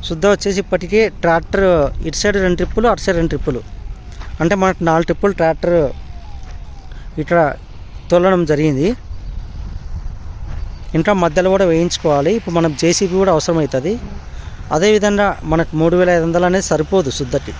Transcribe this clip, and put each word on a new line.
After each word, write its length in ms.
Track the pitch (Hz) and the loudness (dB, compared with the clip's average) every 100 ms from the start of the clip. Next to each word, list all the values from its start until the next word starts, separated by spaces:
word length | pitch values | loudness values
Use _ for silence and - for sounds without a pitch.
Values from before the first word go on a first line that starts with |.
| - | -8
శుద్ధ 180 | 165 190 | 0 2
వచ్చేసి 260 | 202 202 190 | 2 0 -2
ఇప్పటికే 380 | 190 185 170 208 220 - | -2 -2 0 2 2 0
ట్రాక్టర్ 420 | 170 165 160 196 196 170 139 - 160 | 2 2 0 2 4 4 2 -2 -6
ఇటు 100 | 151 | -2
సైడ్ 160 | 208 202 | 0 2
రెండు 140 | 190 170 | 0 0
ట్రిప్పులు, 280 | 180 - 233 | 0 2 2
అటు 100 | 208 | 2
సైడ్ 140 | - 175 | 0 0
రెండు 120 | 165 | 0
ట్రిప్పులు, 280 | 151 - 123 104 - - - - - - - | 0 -2 -4 -6 -14 -12 -12 -14 -14 -12 -2
అంటే 120 | 160 196 | 0 2
మనకు 180 | 190 185 165 | 2 0 2
నాలుగు 180 | 165 170 | 2 2
ట్రిప్పులు 240 | 165 202 196 | 0 0 2
ట్రాక్టర్ 380 | 165 156 175 175 143 120 - - - - - - - - - - - - | 0 0 2 2 2 -2 -12 -14 -12 -12 -12 -12 -14 -14 -14 -14 -12 -8
ఇక్కడ 160 | 147 170 151 135 - - - - - | 0 4 4 0 -12 -14 -14 -14 2
తోలడం 340 | 175 180 185 165 | 4 4 4 2
జరిగింది. 360 | 147 156 135 165 254 - - - - - - - - - - - - - - - - - - - 160 | 2 2 2 0 -2 -6 -10 -8 -8 -10 -10 -10 -10 -8 -8 -8 -10 -10 -10 -8 -8 -8 -10 -4 0
ఇంకా 120 | 165 202 | 2 2
మధ్యలో 260 | 170 156 185 190 | 2 2 2 4
కూడా 120 | 190 | 4
వేయించుకోవాలి. 600 | 160 175 - 165 143 143 220 | 4 2 0 2 2 2 0
ఇప్పుడు 160 | 196 170 | 0 0
మనకు 180 | 165 143 | 0 2
జేసీబీ 320 | 160 175 190 185 | 0 2 0 2
కూడా 100 | 190 165 | 4 2
అవసరం 220 | - 165 | 2 0
అవుతుంది. 320 | 147 135 139 233 202 - - - - - - 151 | 0 -2 -2 -4 -6 -10 -12 -12 -12 -12 -4 0
అదేవిధంగా 500 | 196 214 208 202 202 170 160 | 2 4 2 2 2 0 0
మనకు 200 | 160 160 156 | 0 0 2
మూడు 160 | 165 180 | 2 4
వేల 100 | 180 175 | 4 4
ఐదు 80 | 165 | 2
వందలు 200 | 170 180 | 2 2
అనేది 160 | 185 190 | 2 0
సరిపోదు 400 | 156 156 190 147 - | 0 2 2 0 -2
శుద్ధకి 360 | 131 139 - - | -2 -4 -4 -12